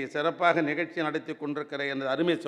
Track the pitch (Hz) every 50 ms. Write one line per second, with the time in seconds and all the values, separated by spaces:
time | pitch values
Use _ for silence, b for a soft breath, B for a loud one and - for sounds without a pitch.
0 | 135 127 - 151 147 165 147 165 180 170 160 170 156 143 151 156 170 160 - 175
1 | 160 151 147 156 - 160 151 - 151 147 147 151 147 - 143 139 143 139 139 135
2 | 135 131 135 143 165 175 165 - -